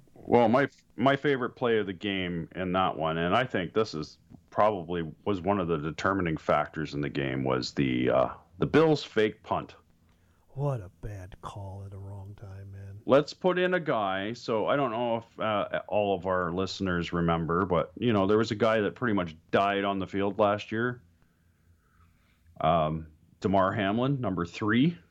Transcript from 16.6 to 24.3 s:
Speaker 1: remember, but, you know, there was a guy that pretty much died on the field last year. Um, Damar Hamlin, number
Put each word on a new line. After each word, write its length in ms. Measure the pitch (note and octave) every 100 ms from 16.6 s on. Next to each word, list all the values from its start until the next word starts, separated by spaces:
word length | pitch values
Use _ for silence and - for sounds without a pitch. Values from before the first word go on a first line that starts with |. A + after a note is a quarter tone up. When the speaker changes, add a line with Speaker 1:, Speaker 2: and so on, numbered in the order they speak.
| F#2+ - G2 F2 E2
Speaker 1:
remember, 520 | F2 E2+ E2 D#2 E2+ F#2
but, 260 | E2+ - -
you 140 | A#2+
know, 160 | G#2+ F#2+
there 100 | G#2+
was 140 | A2
a 40 | G#2
guy 260 | A2+ A2+
that 120 | G2+ -
pretty 180 | A#2+
much 220 | G2+ E2+ D#2 _
died 340 | A2 G2+ G2 G2+
on 120 | G2
the 80 | F#2
field 300 | G2 G2 G2
last 300 | G#2 G#2 -
year. 300 | A2 B2 B2 - _ _ _ _ _ _ _ _ _ _ _ _ _ _ -
Um, 480 | D#2 E2 D#2 D#2 D#2+ - _ -
Damar 320 | G#2 G2 F#2+
Hamlin, 480 | G#2+ G2 A2 C3 C#3
number 260 | A2+